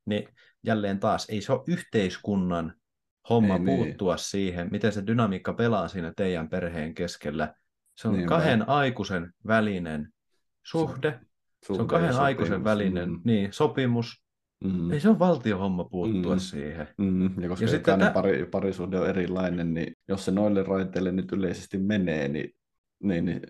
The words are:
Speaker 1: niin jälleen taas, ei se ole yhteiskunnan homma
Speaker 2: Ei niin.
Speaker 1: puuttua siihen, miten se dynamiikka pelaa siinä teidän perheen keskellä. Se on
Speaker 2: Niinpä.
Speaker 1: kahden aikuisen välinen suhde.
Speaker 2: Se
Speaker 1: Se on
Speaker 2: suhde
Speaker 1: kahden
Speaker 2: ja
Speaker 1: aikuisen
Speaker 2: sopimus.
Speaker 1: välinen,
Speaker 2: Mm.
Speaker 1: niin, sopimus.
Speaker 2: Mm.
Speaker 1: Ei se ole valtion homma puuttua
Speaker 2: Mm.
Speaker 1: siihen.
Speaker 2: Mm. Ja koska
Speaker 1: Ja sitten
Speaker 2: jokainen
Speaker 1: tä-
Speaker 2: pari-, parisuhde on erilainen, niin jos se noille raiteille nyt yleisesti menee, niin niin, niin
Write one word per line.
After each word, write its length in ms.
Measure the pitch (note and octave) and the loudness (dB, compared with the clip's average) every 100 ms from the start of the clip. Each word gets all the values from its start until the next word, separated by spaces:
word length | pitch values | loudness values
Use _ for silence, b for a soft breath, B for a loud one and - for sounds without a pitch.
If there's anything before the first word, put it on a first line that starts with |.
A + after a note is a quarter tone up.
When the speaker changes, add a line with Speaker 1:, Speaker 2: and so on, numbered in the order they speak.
| - | -4
Speaker 1:
niin 220 | G#2 - b b b | -4 -4 b b b
jälleen 360 | A2 A2 G2+ G2 | -2 0 0 0
taas, 260 | A2 F#2+ - | 0 0 -2
ei 120 | G#2+ | -6
se 100 | - | -2
ole 100 | C3 - | -2 -2
yhteiskunnan 1040 | F3 - A2+ F#2 - - G2+ F2+ F2 E2 - _ _ _ _ - | -4 -2 0 0 -2 -2 0 0 -2 -4 -10 _ _ _ _ 0
homma 240 | A#2 G#2 | 4 4
Speaker 2:
Ei 60 | F#2 | 4
niin. 180 | F#2 F#2+ | 2 2
Speaker 1:
puuttua 400 | F#2 C#2+ F#2+ D#2+ | 0 -2 0 -2
siihen, 500 | - G2 F#2+ F2 F2 | -2 -2 -2 -2 -4
miten 200 | G#2+ A2 | -2 -2
se 120 | G2+ G2 | -2 0
dynamiikka 460 | A#2 A2 F#2+ - | 2 2 0 -4
pelaa 340 | F2+ A#2 G#2+ E2 | 0 2 2 -2
siinä 260 | F#2+ E2 - | -4 -6 -2
teidän 340 | F#2+ F2 D#2+ | -2 -2 -4
perheen 440 | F#2 F2 E2 D#2 | -4 -4 -6 -6
keskellä. 600 | E2 F2 - - D2+ D#2 - _ _ _ - | -4 -6 -6 -6 -4 -4 -6 _ _ _ -8
Se 100 | A#2 | -2
on 60 | |
Speaker 2:
Niinpä. 160 | G2 F2 E3 | 0 2 2
Speaker 1:
kahden 340 | D#3+ A#2 G#2 | 4 2 2
aikuisen 600 | D3 C3+ A#2 G2 F#2 F2 - F#2+ | 2 2 -2 -2 -4 -6 -8 0
välinen 600 | A2 G#2+ F#2+ E2 D#2 D2+ _ _ _ _ _ - | 2 2 0 -4 -6 -8 _ _ _ _ _ -6
suhde. 460 | E3 D#3+ C3 D3+ | -2 -2 -2 -4
Speaker 2:
Se 60 | D3 - _ _ _ - | -6 -12 _ _ _ -6
Speaker 1:
Se 80 | |
on 40 | G2 | -2
Speaker 2:
suhde 120 | A#2 | 2
Speaker 1:
kahden 200 | E3+ E3 | 2 2
Speaker 2:
ja 80 | B2+ | 2
Speaker 1:
aikuisen 320 | C#3 B2 G#2 | 2 2 0
Speaker 2:
sopimus. 120 | F#2+ G#2 | 0 2
Speaker 1:
välinen, 440 | G#2 F#2+ F2+ F2 | 2 2 0 -2
Speaker 2:
Mm. 120 | E2+ | -2
Speaker 1:
niin, 300 | A#2+ A2 G2 | 2 2 2
sopimus. 720 | - D3+ - C3 A#2 A#2 - _ _ _ - | 0 0 2 0 0 -2 -8 _ _ _ -8
Speaker 2:
Mm. 280 | F#2+ F2+ E2+ | -4 -2 0
Speaker 1:
Ei 80 | C#3+ | 2
se 100 | G3+ | 4
ole 100 | A3 | 6
valtion 400 | F3+ D#3 A2+ F#2+ | 4 2 0 0
homma 240 | G2 F2+ | 0 -2
puuttua 500 | E2+ F#2 F2 F#2+ F2 F#2 | -4 -2 0 0 2 0
Speaker 2:
Mm. 40 | |
Speaker 1:
siihen. 480 | - D2 D2 E2 D2+ - | -2 -6 -8 -8 -8 -2
Speaker 2:
Mm. 440 | G2 F#2 F#2 F#2 | 0 2 2 0
Ja 80 | F2 | -4
koska 140 | F2+ A2+ | 0 2
Speaker 1:
Ja 40 | |
sitten 220 | - - | 2 4
Speaker 2:
jokainen 160 | - G3 | 4 4
Speaker 1:
tä- 60 | |
Speaker 2:
pari-, 320 | - G2 C#2 F2 | 4 4 2 0
parisuhde 480 | G2 F#2+ F2+ F2 F#2 | -2 -2 -2 -2 0
on 100 | E2+ | 0
erilainen, 640 | F#2+ F2 F2+ F#2 F2 E2+ | 0 0 -2 -2 -2 -2
niin 200 | D#2+ - - - | -2 -4 -8 -6
jos 180 | F#2+ - | -6 0
se 60 | |
noille 320 | F#2+ G#2 G2+ | 2 2 2
raiteille 480 | F#2+ F#2+ F#2 F2+ F#2 | 0 0 -2 -2 -2
nyt 200 | F#2 F#2 | -2 -2
yleisesti 460 | F#2+ F#2 F2 - F#2+ | -2 -2 -4 -6 -4
menee, 500 | F#2+ G#2+ F2+ D#2 C#2+ | 0 0 0 0 -2
niin 220 | D2 C#2+ - _ _ _ _ | -4 -6 -12 _ _ _ _
niin, 220 | G2 E2+ F2+ | -2 0 0
niin 160 | - - | -2 -6